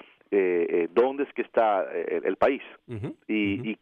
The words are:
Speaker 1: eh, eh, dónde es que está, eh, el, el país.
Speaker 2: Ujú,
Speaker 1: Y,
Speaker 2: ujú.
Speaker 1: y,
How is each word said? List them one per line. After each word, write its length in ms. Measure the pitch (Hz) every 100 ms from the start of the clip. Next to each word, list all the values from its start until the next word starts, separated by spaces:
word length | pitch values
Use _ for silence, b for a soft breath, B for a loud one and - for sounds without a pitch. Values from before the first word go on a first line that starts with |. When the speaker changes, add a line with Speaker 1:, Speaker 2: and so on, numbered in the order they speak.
| B B _
Speaker 1:
eh, 360 | 101 92 87 82
eh, 200 | 87 82
dónde 300 | 92 131 139
es 80 | 135
que 80 | -
está, 420 | - 120 110 98 -
eh, 220 | 87 - 85
el, 80 | -
el 100 | 95
país. 260 | 117 135 - - -
Speaker 2:
Ujú, 280 | 113 120 - -
Speaker 1:
Y, 320 | 107 104 98
Speaker 2:
ujú. 80 | 107
Speaker 1:
y, 100 | 104